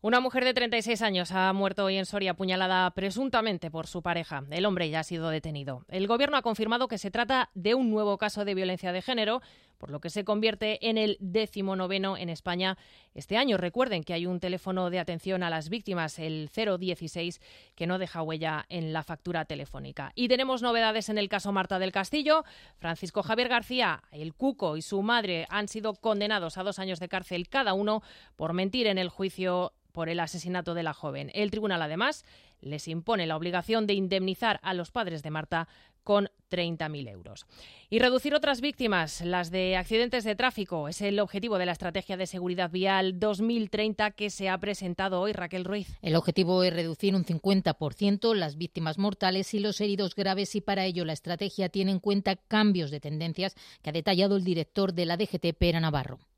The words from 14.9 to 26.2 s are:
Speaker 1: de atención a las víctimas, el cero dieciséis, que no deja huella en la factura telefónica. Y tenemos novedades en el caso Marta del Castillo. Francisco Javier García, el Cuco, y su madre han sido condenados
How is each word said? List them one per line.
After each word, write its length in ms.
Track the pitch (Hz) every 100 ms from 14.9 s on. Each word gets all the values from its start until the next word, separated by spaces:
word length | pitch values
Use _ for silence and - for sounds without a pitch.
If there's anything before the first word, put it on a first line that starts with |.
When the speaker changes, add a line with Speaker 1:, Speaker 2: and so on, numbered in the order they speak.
Speaker 1:
de 100 | 180
atención 420 | 170 165 185 190
a 80 | 175
las 200 | 160 156
víctimas, 500 | 220 208 180 160 -
el 280 | 160 156 151
cero 260 | - 220 180
dieciséis, 640 | 180 170 165 180 170 175 - - -
que 140 | _ 170
no 100 | 185
deja 240 | 185 170
huella 420 | 160 160 160 156 -
en 240 | 175 160
la 100 | 156
factura 420 | 151 165 - 170
telefónica. 680 | 156 143 143 135 135 135 135
Y 140 | - 247
tenemos 340 | 254 262 254
novedades 460 | 240 233 226 220 208
en 100 | 214
el 100 | 202
caso 220 | 202 196
Marta 300 | 196 190 185
del 100 | 190
Castillo. 540 | 190 190 302 294 311 302 - - _
Francisco 460 | 170 165 185 208
Javier 240 | 202 220 247
García, 560 | 240 214 254 214 160 _
el 220 | 147 156
Cuco, 420 | - 269 - 180 156
y 60 |
su 200 | 160 202
madre 460 | 208 240 208 170 160
han 160 | 202 208
sido 280 | 226 220
condenados 640 | 202 226 208